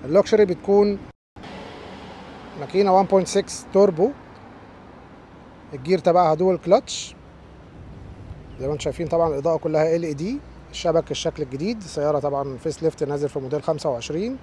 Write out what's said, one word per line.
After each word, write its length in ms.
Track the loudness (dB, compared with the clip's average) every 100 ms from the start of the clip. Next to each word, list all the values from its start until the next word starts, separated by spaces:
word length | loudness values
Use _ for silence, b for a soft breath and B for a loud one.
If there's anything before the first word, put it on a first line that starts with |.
| 4
اللوكسجري 400 | 4 6 4 4
بتكون 540 | 2 4 4 4 0 -8 -20 _ -18 -16 -16 -16 -16 -18 -18 -18 -18 -18 -18 -16 -12
ماكينة 380 | -4 0 4 4
وان 80 | 6
بوينت 220 | 2 4
سكس 380 | -2 -2 -12 0
توربو. 380 | 4 4 4 0 0 -16 -20 -20 -20 -20 -20 -20 -20 -20 -20 -20 -20 -20 -20 -16
الجير 260 | -12 0 2
تبعها 360 | 6 6 4 4
دول 220 | 2 2
كلاتش. 580 | 4 2 2 -10 -10 -16 -20 -20 -20 -20 -20 -20 -18 -18 -18 -18 -16 -16 -16 -10
زي 80 | -6
ما 60 |
انتم 100 | -4
شايفين 240 | -4 -4 -2
طبعًا 220 | 2 2
الإضاءة 280 | 0 0 0
كلها 380 | 0 2 2 2
ال 80 |
إي 100 | -2
دي. 260 | -4 -4 -6 -10 -20 -16
الشبك 400 | -4 2 2 0
الشكل 320 | -4 -4 -4
الجديد. 340 | -8 -4 -4 -4
السيارة 420 | -8 -2 0 0
طبعًا 380 | 0 -4 -4 -6
فيس 260 | -8 -2
lift 200 | -2 -2
نازل 260 | -4 -2 -2
في 100 | -4
موديل 240 | -4 -4
خمسة 260 | -2 -2 -2
وعشرين. 480 | -4 -6 -6 -6 -8